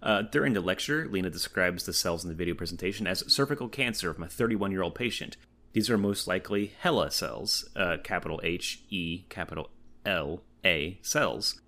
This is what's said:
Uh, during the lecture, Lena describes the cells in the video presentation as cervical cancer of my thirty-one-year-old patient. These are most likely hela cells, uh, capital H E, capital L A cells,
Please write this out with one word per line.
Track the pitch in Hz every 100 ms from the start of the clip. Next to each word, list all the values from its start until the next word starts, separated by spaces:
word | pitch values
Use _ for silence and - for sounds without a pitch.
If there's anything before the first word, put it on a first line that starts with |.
Uh, | - 104
during | 110 147 139
the | 104
lecture, | 90 - - 151 160
Lena | 98 90
describes | 82 - 95 90 87
the | -
cells | 87 92 85
in | 87
the | 80
video | 87
presentation | 82 87 87 92 98 92
as | 92 -
cervical | - 139 147 123
cancer | 135 127 110 87
of | 78
my | 85
thirty-one-year-old | - 117 107 98 95 85
patient. | - 120 - - - - _ -
These | 113 107
are | 107
most | 101 101 -
likely | 92 - 101 101 -
hela | 180 127 73
cells, | - 92 - 98 - - -
uh, | 90 80
capital | - 90 78 82
H | 85 90 - - -
E, | 98 82 87 -
capital | - 82 80 78 - - - 104
L | 90 73 82 - -
A | 95 80 76 95
cells, | - 151 110 58 - -